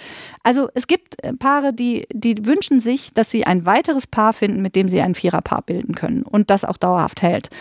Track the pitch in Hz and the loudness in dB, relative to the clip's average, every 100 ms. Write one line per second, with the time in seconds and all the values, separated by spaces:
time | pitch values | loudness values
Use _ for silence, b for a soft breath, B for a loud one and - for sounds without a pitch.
0 | B B B B 226 254 269 254 - 349 | B B B B 0 0 0 -4 -2 -2
1 | - - 262 254 269 285 277 226 240 226 | -4 -14 -10 -2 0 2 0 -2 -2 -2
2 | - 220 233 214 214 339 - 262 226 269 | -6 -2 0 0 2 0 2 2 2 -2
3 | - - 220 226 - 180 175 233 320 277 | -2 -2 0 0 0 0 2 2 2 -2
4 | - - 214 220 208 196 190 190 190 180 | -2 0 2 2 -2 -2 0 0 2 2
5 | 180 175 180 165 - - - 175 - 170 | 2 0 0 0 -2 -4 -4 -6 -6 -6
6 | - - - 208 202 196 - - 180 180 | -4 -4 0 0 2 2 0 -2 0 2
7 | 151 - 175 175 - B | 0 0 0 0 -4 B